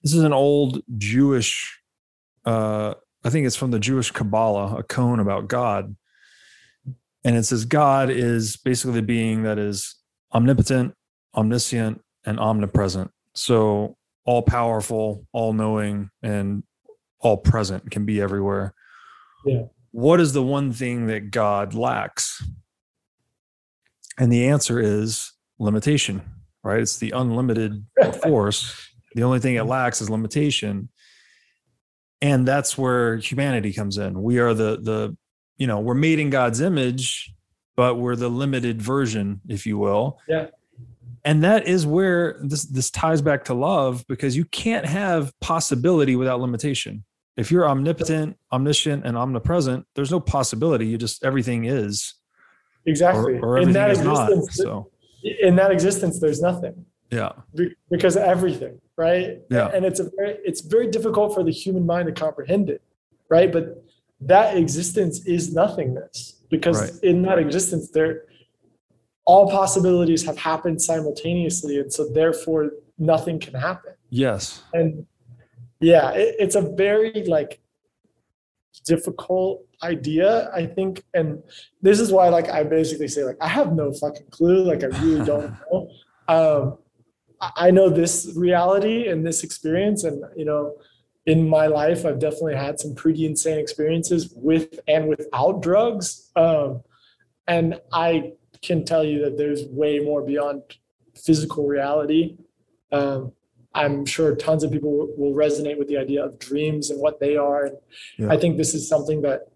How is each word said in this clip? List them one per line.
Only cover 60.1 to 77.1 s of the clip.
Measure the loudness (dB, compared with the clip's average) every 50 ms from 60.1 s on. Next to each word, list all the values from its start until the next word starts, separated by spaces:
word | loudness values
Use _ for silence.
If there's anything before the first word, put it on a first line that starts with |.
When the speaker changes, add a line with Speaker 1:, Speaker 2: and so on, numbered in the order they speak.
| -4
Speaker 2:
very, | -6 -6 -6 -6 -6 -6
it's | -8 -8 -8
very | -6 0 2 2 2
difficult | 2 -2 -2 -2 0 2 2 0 2 0
for | 0 0
the | -2
human | -2 -4 -4 -4 -2 -2 0
mind | 0 0 -2 -2
to | -4 -4
comprehend | -4 -4 -6 -6 -6 -4 -2 0 0 0 -2
it, | -4 -8 _ _ _ _ _ _ _ _ _ _
right? | 4 6 6 4 2
But | 0 -4 -4 -10 -18 -20 _ _ _ _ _ _ _
that | 2 6 6 6 6 6 4
existence | 2 2 2 0 -4 -4 -4 -2 0 -2 -2 -2 -6 -4
is | -2 -2 -2 -2 -2 0
nothingness, | 2 2 2 0 -4 -4 -4 -4 -6 -10 -14 _ -16 -16 -16 -20 _ _ _
because | -2 0 2 2 2 2 0 -4 -6
Speaker 1:
Right. | 0 2
Speaker 2:
in | 2 4 4 2
that | 2 2 2
existence, | 2 2 0 -2 -2 -2 -4 -4 -6 -2
there, | 0 0 0 0 -2 -6 -12 _ _ _ _ _ _ _ _ _ _ _ _ _ _ _ _ _ _ _ _
all | 8 10 10 8 8
possibilities | 6 2 2 2 2 2 4 4 4 4 4 4 2 2 0
have | -2 -6 -6
happened | -4 -4 -4 -2 -2 -4 -2 -2
simultaneously, | -2 -2 -2 -2 -2 -4 -6 -6 -6 -4 -2 -2 -2 -2 -4 -4 -6 -4 -4 -4
and | -4 -4 -4
so | -4 -4 -2
therefore | 0 2 2 2 2 -2 -2 -2 0 0 0 -2 -4 -10 _ _ _
nothing | -4 2 2 2 2 2 -4 -6 -6
can | -8 -10 -10
happen. | -6 -6 -6 -6 -6 _ -20 -20 _ _ _
Speaker 1:
Yes. | -2 0 0 0 0 -2 -4 -8 -12 -16 -16 _ -2
Speaker 2:
And | 0 0 0 -2 -6 -14 _ _ _ _ _ -20 -20 _ _ _ -20 -20 -20 _ _
yeah, | 6 8 8 8 6 4 2
it, | 2 2 2 2 0
it's | 0 2 2
a | 2 0
very, | 0 0 0 2 2 4 2 2 0